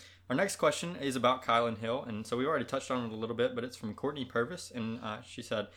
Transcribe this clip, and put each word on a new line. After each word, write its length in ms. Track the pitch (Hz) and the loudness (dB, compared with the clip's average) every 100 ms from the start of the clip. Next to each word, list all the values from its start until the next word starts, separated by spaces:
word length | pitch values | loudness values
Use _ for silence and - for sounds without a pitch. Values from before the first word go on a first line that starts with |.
| - - - | -20 -12 -2
Our 80 | 135 | 2
next 200 | 196 - | 2 4
question 380 | 156 147 170 180 | 4 4 -2 -2
is 200 | 139 127 | -2 4
about 260 | 123 127 | 4 4
Kylan 360 | - 117 117 107 | 4 4 4 0
Hill, 240 | 113 131 120 | -2 -2 -2
and 200 | 107 110 | -6 -2
so 100 | 120 | 0
we 80 | 139 | 2
already 200 | 151 117 | 2 0
touched 240 | 135 - | -2 0
on 160 | 127 117 | -2 -2
it 60 | |
a 40 | 110 | -4
little 180 | 113 | -2
bit, 200 | 117 127 | 2 2
but 100 | 123 | 0
it's 140 | 127 - | -6 -6
from 160 | 110 | -8
Courtney 320 | 104 135 147 123 | -2 -4 -2 -2
Purvis, 440 | 117 123 175 - | 0 0 -2 -8
and, 300 | 127 113 117 | -4 -4 -4
uh, 200 | 113 107 | -6 -8
she 180 | - - | -10 -10
said, 280 | - 110 101 | -4 -2 -2